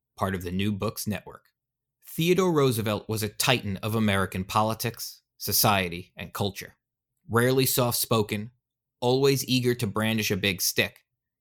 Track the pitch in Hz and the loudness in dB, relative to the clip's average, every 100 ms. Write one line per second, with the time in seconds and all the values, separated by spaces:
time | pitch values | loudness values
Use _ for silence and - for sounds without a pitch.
0 | _ - 98 95 87 92 104 98 104 - | _ -6 -4 -2 -4 -2 -2 -2 -6 -6
1 | 107 98 - - _ _ _ _ _ _ | -8 -8 -10 -20 _ _ _ _ _ _
2 | - - 165 180 185 156 135 113 110 104 | -14 -2 2 4 4 4 4 2 -2 -4
3 | - 107 104 - - 123 101 95 110 113 | -2 -4 -4 -2 2 2 0 -6 -2 0
4 | 104 98 95 95 92 113 110 110 117 - | 2 2 0 -4 -2 0 0 -2 -6 -6
5 | - - _ - - 101 113 98 90 85 | -14 -14 _ -12 -2 2 4 2 0 -6
6 | - - 95 - 101 - 87 _ _ _ | -12 -16 -12 -6 -6 -6 -18 _ _ _
7 | _ _ - 113 127 135 131 - 120 - | _ _ -2 2 4 4 2 2 0 0
8 | - 113 104 104 113 _ _ _ _ - | 0 0 0 -4 -8 _ _ _ _ -4
9 | 123 131 139 135 - 127 123 120 104 107 | 0 4 4 2 0 0 2 0 -2 -2
10 | 110 113 101 95 101 87 - - 92 - | 0 0 0 0 0 0 -2 0 -2 -4
11 | _ _ _ _ | _ _ _ _